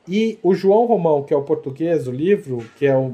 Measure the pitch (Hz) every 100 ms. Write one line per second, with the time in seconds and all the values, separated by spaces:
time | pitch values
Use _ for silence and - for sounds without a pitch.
0 | - 196 220 220 175 175 190 208 233 208
1 | 170 147 143 143 139 156 139 131 165 160
2 | 127 127 170 202 139 123 113 - 139 135
3 | 131